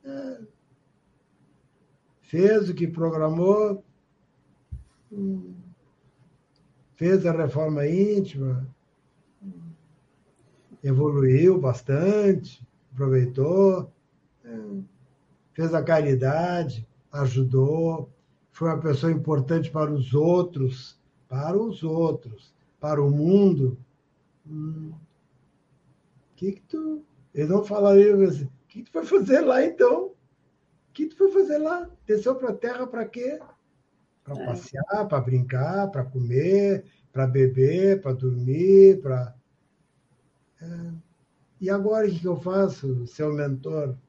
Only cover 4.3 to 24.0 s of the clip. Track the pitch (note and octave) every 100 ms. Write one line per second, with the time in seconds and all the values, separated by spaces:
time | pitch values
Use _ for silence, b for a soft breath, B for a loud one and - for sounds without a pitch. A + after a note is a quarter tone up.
4.3 | _ _ _ _ - - _ _ G#3 G3
5.3 | F#3+ F3+ F3+ F3+ - _ _ _ _ _
6.3 | _ _ _ _ _ _ _ E3+ F#3+ E3+
7.3 | D#3+ D3+ C3+ D#3 D3 D3 F3+ G#3 G3+ -
8.3 | C#3+ C3+ B2+ C3 - _ _ _ _ _
9.3 | _ G3 E3+ E3 D#3+ _ _ _ _ _
10.3 | _ _ _ _ - C#3 C3 D3 C#3+ C3
11.3 | C3 F3+ F#3 C3+ A#2 - C#3 F#3 G#3 G3+
12.3 | F3 - - - _ _ B2+ C3+ C3 B2+
13.3 | C3 C#3 F#3 G3 F#3 - _ _ _ _
14.3 | _ A#3+ A3+ G#3+ G3 F#3+ _ _ _ _
15.3 | _ _ - E3 D#3+ D3 D#3+ D3 B2+ C3
16.3 | D3+ F3 F3 D3+ A2 - _ _ C#3+ C3+
17.3 | B2+ B2+ C3 C3+ D#3+ E3 D#3+ - _ _
18.3 | _ _ - E3 D#3+ D#3+ C3+ E3 D#3 D3+
19.3 | D3 C3 E3 - D#3 D3+ D3 B2+ C#3+ D#3+
20.3 | F3+ F3 C#3 B2+ - - _ _ _ _
21.3 | C3 D3+ F#3 A3+ F3 D#3+ D#3+ E3 C#3 A#2
22.3 | A2+ _ _ _ _ D3+ D3 C#3+ C#3+ D#3
23.3 | G3 G3 D#3 C3 - - _